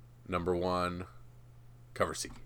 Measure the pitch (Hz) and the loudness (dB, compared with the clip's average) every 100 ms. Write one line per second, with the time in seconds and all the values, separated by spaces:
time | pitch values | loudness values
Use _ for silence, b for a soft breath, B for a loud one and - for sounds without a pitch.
0 | - - - 90 87 87 92 90 90 90 | -20 -16 -2 0 4 4 4 4 2 0
1 | 92 - - - - - - - - - | -8 -12 -18 -18 -20 -20 -20 -20 -8 0
2 | 90 - - - | 2 2 -6 -8